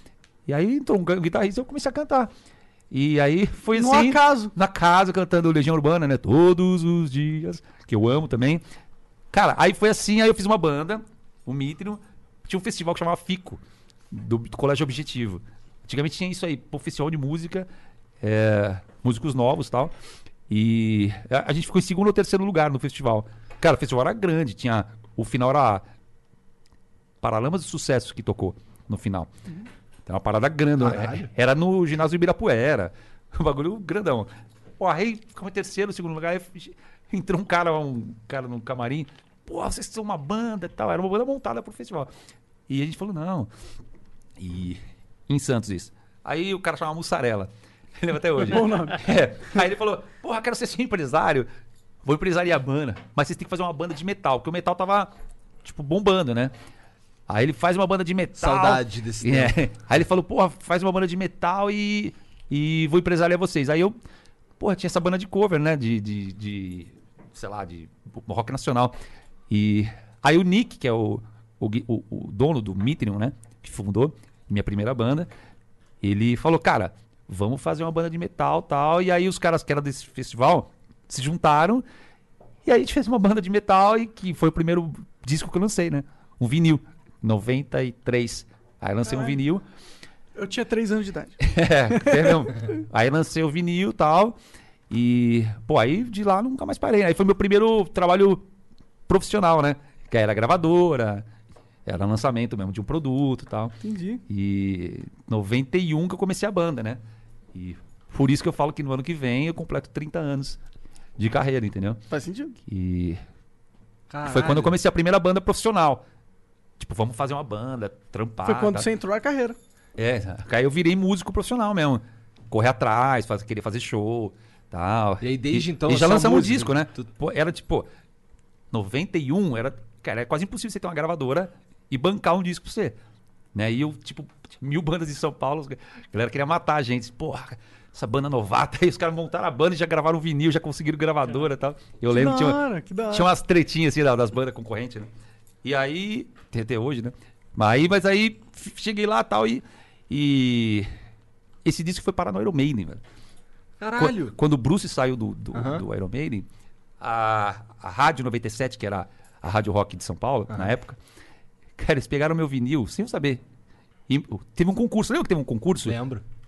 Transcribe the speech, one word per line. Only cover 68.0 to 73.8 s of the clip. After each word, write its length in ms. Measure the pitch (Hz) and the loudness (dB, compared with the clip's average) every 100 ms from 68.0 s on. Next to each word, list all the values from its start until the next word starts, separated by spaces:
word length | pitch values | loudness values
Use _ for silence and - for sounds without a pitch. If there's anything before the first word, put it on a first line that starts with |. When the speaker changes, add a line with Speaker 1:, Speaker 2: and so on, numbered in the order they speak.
| - - - | -20 -18 -8
Speaker 1:
rock 240 | 104 113 | -6 -4
nacional. 420 | 131 - 120 123 - - - - - - | -6 -2 2 0 -2 -16 -18 -20 -20 -2
E 380 | 104 104 104 107 - - - | 2 4 2 0 -4 -20 0
aí 140 | 143 165 | 4 6
o 60 | |
Nick, 340 | 185 190 247 - | 6 4 2 -2
que 100 | 127 | -2
é 60 | |
o, 260 | 113 110 107 - - - _ | 0 0 -2 -8 -20 -20 _
o 100 | 104 | -2
gui-, 140 | 110 - | -2 -2
o, 160 | 113 - | -4 -4
o 200 | 101 - | -10 -10
dono 300 | 98 139 147 | 0 0 0
do 140 | 101 | -4
Mitrium, 440 | 92 110 160 107 101 | -2 -2 0 -2 -2
né? 140 | 117 - - - | -4 -6 -18 -20
Que 80 | - | -16
fundou 440 | - | -8